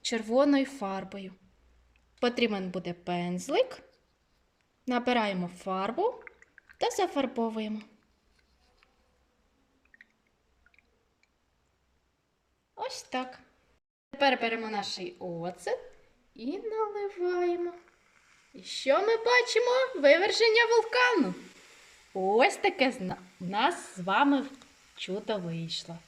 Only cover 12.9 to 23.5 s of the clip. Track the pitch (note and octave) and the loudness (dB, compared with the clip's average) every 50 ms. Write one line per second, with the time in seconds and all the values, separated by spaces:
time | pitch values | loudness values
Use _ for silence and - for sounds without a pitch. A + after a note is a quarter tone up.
12.9 | - - - - - B3+ B3+ B3+ - - - _ _ _ _ _ _ _ _ _ | -8 -12 -12 -8 -6 -6 -6 -8 -12 -20 -20 _ _ _ _ _ _ _ _ _
13.9 | _ _ _ _ - C#4 C#4+ C#4 B3+ B3 A#3+ A3+ A#3 A#3 A3+ G#3+ G#3+ G3+ G3 - | _ _ _ _ -2 2 2 2 2 2 -2 -4 -4 -4 -6 -4 -4 -6 -6 -6
14.9 | - G3 F#3 F3 - - F#3 F#3 E3+ E3 E3+ F3+ F3+ - - - B4 B4+ - - | -8 -8 -10 -10 -10 -10 -10 -8 -8 -6 -6 -8 -8 -6 -6 -4 -4 -4 -6 -18
15.9 | - - _ _ _ _ _ _ _ - A3+ C4 E4 G#4 A#4 A4 G#4+ A4 A4 G#4+ | -20 -20 _ _ _ _ _ _ _ -10 -8 -8 -8 -6 -8 -6 -4 -2 -4 -4
16.9 | G#4 G#4 G4+ G4 - F4+ F4 F4+ F4+ F4 F4 F4 F4 F4 F4 F4 F4 - _ _ | -4 -6 -6 -6 -4 -4 -2 -2 0 0 0 0 0 -2 -4 -6 -8 -12 _ _
17.9 | _ _ _ _ _ _ _ _ _ _ _ _ - - - - - - - C4 | _ _ _ _ _ _ _ _ _ _ _ _ -20 -20 -14 -12 -10 -4 2 2
18.9 | C#4 E4+ G4+ A4 A4+ A4 A4+ A#4+ B4 B4 A#4 - - A4 B4 B4 B4 B4+ C5 B4+ | 4 4 4 2 0 2 2 4 4 4 4 4 2 2 4 4 4 2 2 0
19.9 | B4+ E4+ C#4 C#4 D4+ E4 F#4+ G#4+ G4+ G#4+ A4+ A4+ A4 A#4 A#4+ A4 A#4 A4+ A4 - | -2 4 6 8 8 8 6 0 2 4 4 6 6 6 4 6 4 4 4 2
20.9 | A#4 B4 B4 B4 A#4 F4+ A#3+ F#3 F3+ - - - - - - - - - - - | 2 4 4 4 4 4 2 2 0 -8 -14 -20 -20 -20 -20 -20 -20 -20 -20 -20
21.9 | - - _ _ _ G3 F#3 F#3+ G#3 A3+ C#4 G4 F#4+ - - G4 F#4 - C4 C4 | -20 -20 _ _ _ -2 0 2 4 6 4 4 2 0 -2 -2 2 2 0 0
22.9 | G3+ - F#3 F3+ - - - - _ _ F#3 F3 | 0 -4 -8 -8 -8 -10 -12 -20 _ _ -10 -4